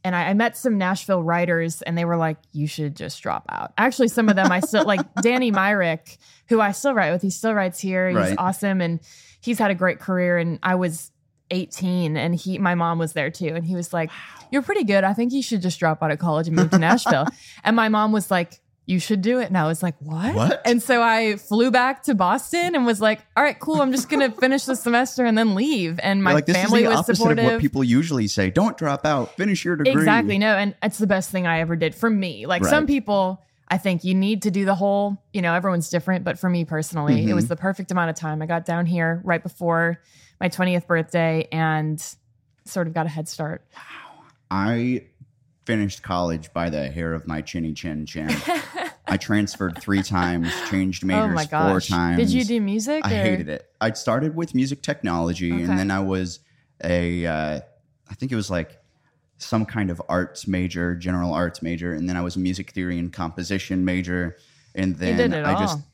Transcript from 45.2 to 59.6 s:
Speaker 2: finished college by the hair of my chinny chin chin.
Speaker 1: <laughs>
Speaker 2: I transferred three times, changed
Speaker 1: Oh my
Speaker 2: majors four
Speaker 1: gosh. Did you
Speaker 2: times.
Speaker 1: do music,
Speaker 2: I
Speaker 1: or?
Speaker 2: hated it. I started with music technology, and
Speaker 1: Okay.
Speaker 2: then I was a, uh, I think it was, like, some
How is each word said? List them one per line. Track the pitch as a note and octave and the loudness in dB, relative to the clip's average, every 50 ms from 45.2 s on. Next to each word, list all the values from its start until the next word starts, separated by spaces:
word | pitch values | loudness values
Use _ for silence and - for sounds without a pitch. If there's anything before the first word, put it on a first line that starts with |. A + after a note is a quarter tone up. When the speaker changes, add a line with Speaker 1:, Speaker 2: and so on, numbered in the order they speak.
| - _ _ _ _ _ _ _ _ | -20 _ _ _ _ _ _ _ _
Speaker 2:
finished | - A2+ G#2+ G#2 G2 - - - | -2 0 0 0 -2 -4 -8 -8
college | G2+ F#2 F2+ F2+ E2+ E2 D#2 D#2+ - _ | -4 -2 -2 0 -2 -2 -4 -8 -8 _
by | E2+ E2+ E2+ | -4 -4 -2
the | D2+ D2 C#2 C2+ | -4 -4 -6 -6
hair | D2 E2+ E2 E2 E2 | -6 -6 -6 -6 -6
of | D#2+ - | -6 -8
my | E2+ D#2+ D#2 | -8 -8 -8
chinny | D2 - - F2 E2 D#2 D2+ | -8 -8 -8 -6 -6 -6 -8
chin | - - E2+ D#2 D2+ D#2 | -8 -10 -8 -8 -8 -10
chin. | D2+ - E2 D#2 D#2 - - - D#4 F4 D4+ - - | -10 -10 -8 -6 -4 -6 -4 -4 -4 -4 -4 -6 -10
Speaker 1:
<laughs> | - F#4 F#4 E4 - _ _ | -10 -10 -10 -10 -12 _ _
Speaker 2:
I | - - | -4 -4
transferred | G2 - - - G#2 G#2 G2+ - - G2 F2+ E2 - | -4 -2 -2 0 0 0 -2 -4 -6 -6 -6 -6 -8
three | - - G2 G2 | -4 -2 -2 -2
times, | F#2+ - G2 F2+ F2 F2 F2 E2+ E2+ E2+ - - - - | 0 -2 -2 0 0 0 0 -2 -2 -2 -4 -6 -6 -4
changed | G2+ F#2+ F#2+ F#2+ F#2 - - | -2 0 0 -2 -4 -4 -2
Speaker 1:
Oh | F#2+ F#2 F#2 F2+ | 0 0 2 2
my | F2+ F2 | 0 0
Speaker 2:
majors | E2 D#3 | -2 -2
four | D3+ D#3 D3+ F#2 G2 F#2+ F#2 | -2 0 2 2 2 2 0
Speaker 1:
gosh. | - | 0
Did | - F#2+ F2 F2 E2+ F2 F#2 A#3+ - | 0 0 0 2 2 2 2 2 2
you | - B3+ | 2 0
Speaker 2:
times. | B3 | 0
Speaker 1:
do | G#3 A#3+ A3+ | 0 0 -2
music, | G#3 G3 G3+ A3 G#3+ C4 D4+ D#4 - | 0 0 -2 -2 -2 -2 -4 -2 0
Speaker 2:
I | G2+ F#2+ | -2 0
Speaker 1:
or? | G2+ | 0
Speaker 2:
hated | F#2+ F#2 - - E2 D2 | 2 0 0 -2 -4 -6
it. | D2+ - - _ _ _ | -8 -10 -10 _ _ _
I | G#2+ A2+ | -4 -2
started | A2+ - - B2 A2+ B2+ D3 D#3+ D#3 | -2 -2 -2 -2 0 0 0 -2 -2
with | E3 E3+ - - | -4 -6 -2 0
music | B2+ C3 C3 C#3+ - | 0 0 0 -2 -6
technology, | - - C#3+ - - F2+ E2+ E2+ E2 E2+ E2+ E2 F2+ E2+ | -6 -6 -6 -4 -2 -2 0 0 0 -2 -2 -2 -2 -2
and | E2+ E2+ E2+ | 0 0 0
Speaker 1:
Okay. | F2 F#2 | 0 0
Speaker 2:
then | F#2 G2 G2 | 0 0 0
I | F#2+ G2 | 0 -2
was | G2 F#2+ F#2+ F#2+ F#2 F2+ F2 - _ _ _ _ _ _ _ _ - | 0 -2 -2 -2 -2 -4 -8 -12 _ _ _ _ _ _ _ _ -2
a, | E2+ F2 F2 F2 F2 F2 F2 E2+ | 0 0 0 0 0 -2 -2 -2
uh, | E2 D#2+ D#2 D#2 D#2 D#2 C#2+ - - _ _ _ _ _ _ _ _ | -2 -2 -2 -4 -4 -6 -8 -10 -14 _ _ _ _ _ _ _ _
I | G2+ | -12
think | - C3 C3 | -10 -8 -4
it | B2 | -4
was, | A2 G2 - | -4 -4 -2
like, | F#2 F2 D#2 - - _ _ _ _ _ _ _ _ _ _ _ _ | -4 -4 -4 -6 -12 _ _ _ _ _ _ _ _ _ _ _ _
some | _ - - A#2+ A2 | _ -8 -2 -2 -2